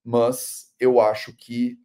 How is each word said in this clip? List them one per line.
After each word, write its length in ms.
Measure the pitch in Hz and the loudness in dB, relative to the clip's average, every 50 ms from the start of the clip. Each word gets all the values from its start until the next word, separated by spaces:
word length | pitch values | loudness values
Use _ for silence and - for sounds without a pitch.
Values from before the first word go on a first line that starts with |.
| - | -10
mas 680 | 120 117 120 117 120 127 127 - - - - - _ _ - | -2 0 2 2 2 0 -2 -8 -12 -14 -16 -18 _ _ 0
eu 220 | 123 127 127 120 | 2 4 4 6
acho 340 | 113 107 107 - - - 117 | 4 4 2 -2 -6 -14 -18
que 440 | _ - - 117 120 123 123 120 - - | _ -14 -10 -6 -4 -4 -4 -4 -4 0